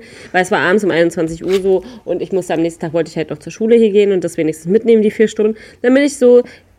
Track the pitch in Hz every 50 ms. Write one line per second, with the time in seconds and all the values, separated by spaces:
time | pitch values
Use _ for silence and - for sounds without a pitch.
0 | - - - - - - - 180 180 - 208 160 135 170 185 214 214 175 143 165
1 | 170 170 165 180 165 160 165 165 - 180 190 196 185 196 190 180 - 254 - 214
2 | - - 175 - - - 196 185 175 - 175 156 165 170 165 - 175 160 151 170
3 | 160 160 - 165 151 - 156 151 - 165 - - 220 220 233 233 226 214 196 208
4 | 202 196 196 180 170 170 - - 156 156 156 - - 170 202 226 226 226 233 220
5 | 208 214 - - 220 214 - - 214 214 220 - - - - _ - 247 262 277
6 | 285 277 285 - 254 247 247 240 247 - - - _ _ _